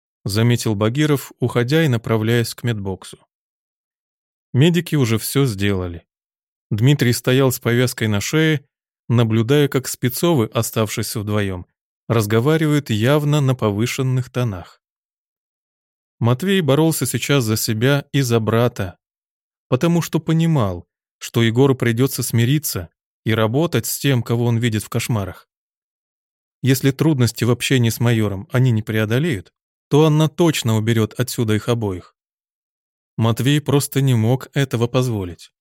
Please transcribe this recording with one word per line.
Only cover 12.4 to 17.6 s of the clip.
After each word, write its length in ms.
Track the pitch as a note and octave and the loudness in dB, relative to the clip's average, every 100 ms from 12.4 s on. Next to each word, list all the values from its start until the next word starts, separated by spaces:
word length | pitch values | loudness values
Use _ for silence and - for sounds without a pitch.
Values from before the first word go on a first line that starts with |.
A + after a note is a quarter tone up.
| B2+ D#3 D#3 D3 C#3+ | 2 2 2 0 0
явно 520 | G#2+ A#2 D3 D3 D3 | 0 2 2 2 0
на 140 | C3+ B2+ | 2 0
повышенных 720 | G#2+ G2+ A#2+ - C3 B2+ B2 | 0 0 -2 -2 -2 -2 -4
тонах. 520 | C3 A#2+ F#2 F2 _ _ _ _ _ _ _ _ _ _ _ _ _ _ - | -4 -4 -6 -12 _ _ _ _ _ _ _ _ _ _ _ _ _ _ -4
Матвей 420 | A#2 B2 F#3 F#3+ | 0 0 0 0
боролся 440 | C#3+ C3+ D#3+ D3+ B2 | 2 2 2 0 -2
сейчас 380 | B2 - C#3+ | -4 0 0
за 140 | A2 | 0
себя 480 | A2 | -2